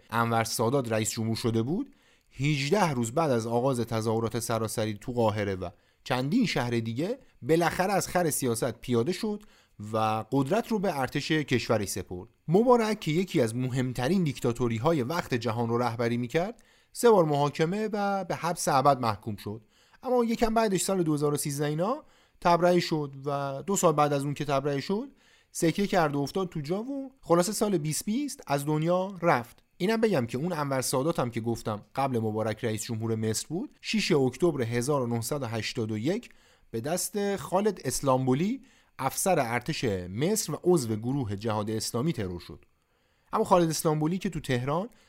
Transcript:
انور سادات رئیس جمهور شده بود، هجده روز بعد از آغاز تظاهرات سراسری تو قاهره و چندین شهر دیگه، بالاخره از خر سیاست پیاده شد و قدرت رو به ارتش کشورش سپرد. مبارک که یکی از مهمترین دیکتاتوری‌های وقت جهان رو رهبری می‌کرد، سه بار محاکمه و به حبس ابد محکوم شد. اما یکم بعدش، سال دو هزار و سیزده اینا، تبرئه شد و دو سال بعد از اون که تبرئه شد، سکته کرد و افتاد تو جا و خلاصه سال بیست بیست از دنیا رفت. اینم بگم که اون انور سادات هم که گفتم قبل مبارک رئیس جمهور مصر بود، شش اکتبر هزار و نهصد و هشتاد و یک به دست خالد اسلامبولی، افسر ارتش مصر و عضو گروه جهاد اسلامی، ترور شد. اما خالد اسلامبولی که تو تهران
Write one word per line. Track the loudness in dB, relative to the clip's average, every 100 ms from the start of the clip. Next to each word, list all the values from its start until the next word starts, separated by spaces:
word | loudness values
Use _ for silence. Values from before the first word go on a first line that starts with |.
| -4
انور | 0 2 2
سادات | 0 0 0 0 0
رئیس | -2 -2
جمهور | -2 -2 -2
شده | 0 0
بود، | 0 -2 -6 _ _ _ _ -4
هجده | -2 0 0 2 2
روز | 0 -2
بعد | 0 2
از | 0 0
آغاز | 0 0 0
تظاهرات | -2 -2 0 0 0 -2
سراسری | -2 -2 -2 -2 -4
تو | -4 -6
قاهره | 2 2 2 -2
و | -2 -6 -12 _ _
چندین | -4 -2 0 2 2
شهر | 0 0
دیگه، | 0 -2 -4 -4 -6 -12 -10
بالاخره | 0 2 2 2 0
از | 0 0
خر | 0 2
سیاست | 0 0 0 -2
پیاده | -4 0 2 2
شد | -2 -4 -6 -10 _ _ -16 -4
و | 0 0 0 0
قدرت | 0 2 0 0
رو | -2
به | 0 -2
ارتش | -2 -4 -2
کشورش | -2 2 0 2 0 0
سپرد. | -6 -8 -12 -14 _ 2
مبارک | 4 6 4 4 -2
که | 0
یکی | 0 0 2
از | 0 0
مهمترین | -2 -2 -2 -2 0 2
دیکتاتوری‌های | 0 0 -2 0 -2 0 2 2
وقت | 0 -4 -2
جهان | -2 -2 -2 0
رو | 0
رهبری | 0 0 -2 0
می‌کرد، | 0 0 -2 -6 _ _ _
سه | 4 6
بار | 8
محاکمه | 6 2 0 0 0 0 -2
و | -2 -2 -2
به | -4 -4
حبس | -4 -2 2
ابد | 4 6 4
محکوم | 0 -2 -6 -10
شد. | -10 -12 _ _ _ _
اما | 0 2
یکم | 2 2 2
بعدش، | 2 2 0
سال | 0 0
دو | 2
هزار | 2 0
و | 0
سیزده | -2 -2 -2
اینا، | 0 -2 -2 -8 _ _ _
تبرئه | 2 6 6 4
شد | 2 -2 -4 -8
و | -6 -4 -4 -6 -2
دو | 2
سال | 4
بعد | 4 2
از | 2
اون | -2
که | -4
تبرئه | 0 0 0 -2
شد، | -2 -4 -4 -14 _ _ _
سکته | 0 0 2 2
کرد | 2 2 0
و |
افتاد | -2 -4 -4
تو | -6
جا | -4 -4
و | -4 -8 -10 _
خلاصه | 2 4 4
سال | 0 0 0
بیست | -2 -4
بیست | -2 -2 -4 -8 -4
از | -2 0
دنیا | 0 2 0 -2 0
رفت. | 2 2 0 -16 _ -4
اینم | -2 2
بگم | 2 2 0
که | -2
اون | -2
انور | -2 -2 -2
سادات | 0 0 0 0
هم | -2
که | -2
گفتم | -4 -4 -4 -8 -8
قبل | -4 0 0
مبارک | -2 -2 -2 -2
رئیس | -4 -4
جمهور | -6 -4 -2
مصر | -2 -2 -2 -4
بود، | -8 -8 _
شش | -4 -2 2
اکتبر | 2 2 2 0 0
هزار | -2 -2 0 0
و | 0
نهصد | -2 -2 -4
و | -4
هشتاد | -4 -4 -4 -4
و | -2
یک | -2 -4 -6 -20 _ _ -10
به | -6
دست | -4 -4 -4 -2 -2 -2
خالد | 0 0 2 -2
اسلامبولی، | -4 -2 2 2 4 2 0 -4 -10 _ _ -6
افسر | -4 0 2 2
ارتش | 2 -2 -2 -2
مصر | -2 -2 -4 -2 0 0 -2
و | -2
عضو | 2 4 2 -2
گروه | -2 -2 -4 -4
جهاد | -2 -2 -2
اسلامی، | -4 -4 -2 -2
ترور | -2 -4 -6
شد. | -12 -20 _ _ _ _ _ _ -6
اما | -2
خالد | 4 4 4
اسلامبولی | 2 0 2 0 0
که | -4
تو | -6
تهران | -2 -2 0 -2 -4 _